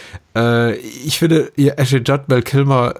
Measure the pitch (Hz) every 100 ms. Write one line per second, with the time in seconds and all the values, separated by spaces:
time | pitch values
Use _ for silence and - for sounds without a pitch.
0 | - - _ 113 117 117 117 107 110 -
1 | 143 - 165 160 - - 143 - 127 131
2 | 123 139 139 123 - 139 139 131 120 -